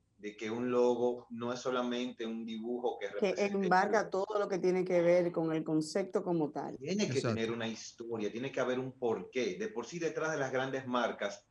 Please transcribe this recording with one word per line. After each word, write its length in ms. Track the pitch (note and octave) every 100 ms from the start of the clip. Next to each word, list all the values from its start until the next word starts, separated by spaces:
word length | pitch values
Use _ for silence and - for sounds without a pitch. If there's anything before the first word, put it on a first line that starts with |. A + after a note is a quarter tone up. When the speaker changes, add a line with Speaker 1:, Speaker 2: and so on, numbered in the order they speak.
| _ _
Speaker 1:
de 180 | G#2 G#2
que 160 | A2
un 180 | A#2+ B2
logo 580 | B2 B2 A#2+ B2 A#2+ -
no 240 | A#2 A#2+
es 80 | B2
solamente 640 | C3 B2+ B2 A#2+ B2 - A2+
un 200 | A2+ A2+
dibujo 520 | A2+ A2+ B2 A#2+ -
que 80 | -
Speaker 2:
Que 60 |
Speaker 1:
represente 500 | - G3+ F3 G3+ G3
Speaker 2:
embarca 460 | F#3+ F3+ G3+ G#3+ F3
todo 280 | F#3+ G3 G#3+
lo 120 | G3+
que 80 | F#3+
tiene 240 | F#3 F#3
que 180 | F3+ F3+
ver 300 | E3+ F3 F3
con 220 | E3+ D#3+
el 100 | D#3+
concepto 600 | D#3+ D#3 D#3 G3+ F#3+ G#3
como 280 | F3+ E3+ D3
tal. 240 | C#3+ C#3+ A2+
Speaker 1:
Tiene 300 | C#3 G3+ F#3
que 120 | C3
Speaker 3:
Exacto. 160 | B2 A2+
Speaker 1:
tener 160 | A2+
una 180 | A#2 A2+
historia, 600 | A2 - - A#2 A2+ G2+
tiene 180 | G#2+ C3
que 80 | C3+
haber 200 | B2 B2+
un 120 | C3
porqué. 640 | - A#2+ G2+ F#2 B2+ A2 F2
De 120 | G#2+
por 160 | A2 -
sí, 120 | E3+
detrás 340 | E3 D#3 D#3
de 40 | D3+
las 140 | C3
grandes 340 | B2+ C3+ C3 B2
marcas 580 | B2 A2 - G2+ - _